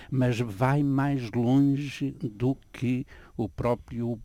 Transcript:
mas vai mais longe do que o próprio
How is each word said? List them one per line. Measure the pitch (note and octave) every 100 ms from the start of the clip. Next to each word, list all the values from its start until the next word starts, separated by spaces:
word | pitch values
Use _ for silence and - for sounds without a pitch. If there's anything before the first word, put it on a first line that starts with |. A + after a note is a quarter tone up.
| -
mas | C3 B2 A2+
vai | A#2+ G2 B2+ C#3+
mais | C#3+ C3+ C#3 C#3 A#2
longe | A#2 A#2+ C3+ C#3 C#3 C#3+ - C#3 -
do | A#2+ G#2 B2 C#3 -
que | - B2 B2+ C#3 - - -
o | A2
próprio | - B2 A#2+ - A#2 A#2 A#2